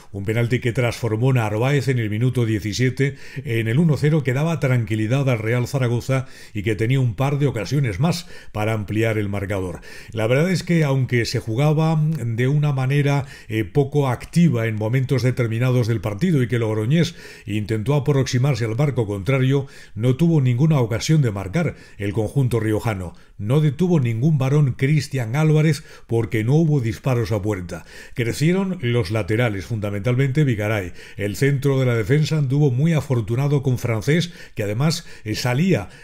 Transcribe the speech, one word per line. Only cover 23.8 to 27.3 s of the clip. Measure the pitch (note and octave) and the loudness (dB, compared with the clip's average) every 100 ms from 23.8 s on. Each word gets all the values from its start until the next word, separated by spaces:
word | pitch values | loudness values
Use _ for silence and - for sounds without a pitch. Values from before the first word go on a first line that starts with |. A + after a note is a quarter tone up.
| F3+ E3 | 2 2
ningún | A#2+ A2+ D3+ D3+ | 2 0 2 2
varón | C3 D3 C#3 - | 2 2 2 2
Cristian | C3+ D3+ - C3 A2 C#3 | 0 0 0 -6 -4 0
Álvarez | D#3 D3+ D#3+ D3+ - - - | 2 4 4 0 -6 -16 -4
porque | A2+ A2 A2+ | -2 0 0
no | A2 | 2
hubo | D3+ D#3+ D3 | 4 4 2
disparos | A2+ G#2+ C#3 A#2+ A2 | 0 -2 -2 0 0